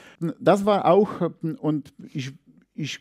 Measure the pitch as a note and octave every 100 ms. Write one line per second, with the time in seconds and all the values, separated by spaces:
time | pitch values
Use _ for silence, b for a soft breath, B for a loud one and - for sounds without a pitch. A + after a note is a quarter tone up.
0 | B B E3 - C#3+ G3 G3+ G3 D3+ F#3
1 | G#3 - E3+ - D#3+ - D#3 D3+ - _
2 | - D3+ C3 - _ _ _ - C#3+ -